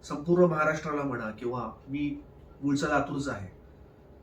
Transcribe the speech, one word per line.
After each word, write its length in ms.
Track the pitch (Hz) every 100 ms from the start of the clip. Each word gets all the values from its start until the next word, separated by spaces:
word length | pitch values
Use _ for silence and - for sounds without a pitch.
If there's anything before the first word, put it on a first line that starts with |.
| -
संपूर्ण 360 | 143 156 175
महाराष्ट्राला 580 | 175 156 151 151 160 147
म्हणा 280 | 139 120 113
किंवा 400 | 107 120 123 113 - -
मी 340 | 139 147 143 - - - -
मूळचा 260 | 139 139 156
लातूरचा 440 | 147 - 139 135
आहे, 160 | 107 95 - - - - - - -